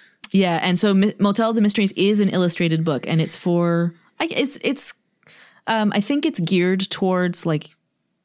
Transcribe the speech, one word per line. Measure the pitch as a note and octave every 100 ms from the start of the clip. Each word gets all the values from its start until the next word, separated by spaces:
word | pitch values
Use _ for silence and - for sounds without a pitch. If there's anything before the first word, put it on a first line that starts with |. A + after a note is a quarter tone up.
| - _ -
Yeah, | F#3+ F#3 E3
and | F3+ F3+
so | G#3
Mi-, | F#3+ G3+ -
Motel | G#3 G3+ A3+
of | A3+
the |
Mysteries | G#3 G#3+ G3
is | - G3 G#3
an | G3
illustrated | F#3 F3 - E3+ D#3+
book, | D#3+ C3 -
and | D#3+
it's | D#3 -
for, | F3+ F3 E3+ E3+ E3+ - _ -
I, | E4
it's, | - C4+ -
it's, | - C#4+ - - _ _ - - - _ -
um, | A3+ G#3+
I | -
think | G3+ C#4+
it's | D#4+ B3+
geared | E3 F#3 F3+ F#3+ G3
towards, | - F#3 F3+ F3+ F3
like, | E3+ D3+ - - _ _ _ _